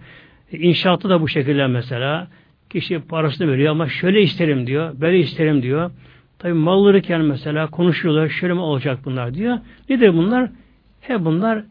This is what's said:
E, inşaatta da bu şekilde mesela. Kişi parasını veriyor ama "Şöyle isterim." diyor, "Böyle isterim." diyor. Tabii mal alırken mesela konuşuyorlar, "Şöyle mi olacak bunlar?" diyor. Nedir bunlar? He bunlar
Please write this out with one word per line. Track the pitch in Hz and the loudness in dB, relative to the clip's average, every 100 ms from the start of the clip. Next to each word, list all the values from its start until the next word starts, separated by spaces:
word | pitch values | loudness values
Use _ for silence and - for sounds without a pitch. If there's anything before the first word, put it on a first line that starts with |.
| - - - _ _ | -10 -20 -20 _ _
E, | 156 | -2
inşaatta | 175 156 190 175 202 | 0 2 2 0 2
da | 175 | 0
bu | 156 | 0
şekilde | 160 131 143 135 | -2 0 0 0
mesela. | 123 123 120 135 156 175 - _ _ _ | -2 -4 -6 -4 -4 -8 -18 _ _ _
Kişi | 180 - 170 | -8 -6 -6
parasını | - 160 156 156 170 | -4 -2 -2 0 0
veriyor | 131 151 | 2 2
ama | 151 156 | 0 -2
"Şöyle | - 175 208 | -2 2 4
isterim." | 175 - 165 135 120 | 4 2 0 0 -2
diyor, | 139 160 131 | -2 -4 -2
"Böyle | 160 185 | 2 2
isterim." | 143 - 156 147 | 2 0 0 2
diyor. | 127 143 175 - - - _ - | 0 -2 -4 -8 -20 -20 _ -10
Tabii | 175 | -4
mal | 165 156 196 | 0 2 4
alırken | 202 196 - 170 | 4 4 2 0
mesela | 156 135 151 151 156 | 0 0 -4 -4 -4
konuşuyorlar, | 156 175 147 170 156 156 | 0 0 2 0 2 0
"Şöyle | 156 180 | -2 -4
mi | 175 | -2
olacak | 165 135 139 131 135 | -2 -2 -2 -4 -6
bunlar?" | 127 120 | -6 -6
diyor. | 143 226 240 - - - | -4 -4 -4 -8 -14 -4
Nedir | 262 220 | 2 4
bunlar? | 160 180 247 247 - _ _ _ _ | 4 2 0 -2 -6 _ _ _ _
He | - 233 160 | -6 -4 0
bunlar | 165 220 220 214 | 0 0 -2 -6